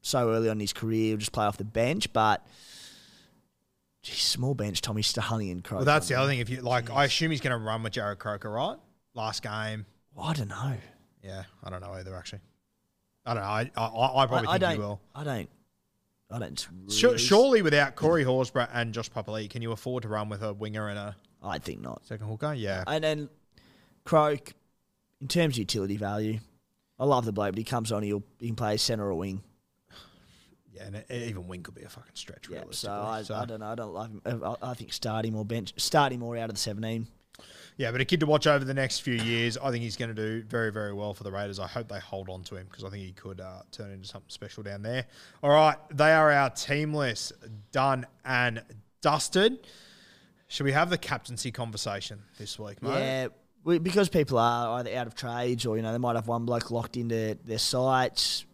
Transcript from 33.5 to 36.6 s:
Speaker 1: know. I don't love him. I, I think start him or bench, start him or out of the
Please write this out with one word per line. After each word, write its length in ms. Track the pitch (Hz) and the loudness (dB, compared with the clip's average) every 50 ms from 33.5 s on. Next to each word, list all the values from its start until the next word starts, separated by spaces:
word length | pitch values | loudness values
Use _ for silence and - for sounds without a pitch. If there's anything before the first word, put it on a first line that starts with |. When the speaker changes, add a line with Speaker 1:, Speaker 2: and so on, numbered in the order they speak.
| 113 110 | -6 -8
Speaker 1:
know. 60 | 107 | -8
I 80 | 107 110 | -8 -8
don't 180 | 117 117 107 82 | -8 -8 -8 -8
love 180 | 90 110 113 | -8 -8 -10
him. 120 | 107 101 - - 123 117 - | -10 -10 -6 -6 -6 -4 -4
I, 260 | 87 120 - - 127 | -6 -6 -6 -6 -8
I 40 | 123 | -8
think 180 | - 113 - - | -10 -10 -10 -8
start 320 | - - 123 110 110 110 | -6 -4 -2 -2 -2 0
him 80 | 113 110 | -2 -2
or 100 | 110 107 | -2 -2
bench, 280 | 101 117 117 101 98 - - | -2 -4 -4 -4 -6 -6 -4
start 340 | - - - 160 143 139 127 | -4 2 4 4 4 4 2
him 100 | 120 120 | -4 -6
or 140 | 117 120 | -6 -6
out 120 | 117 113 113 | -6 -6 -6
of 60 | 107 | -4
the 60 | 101 | -4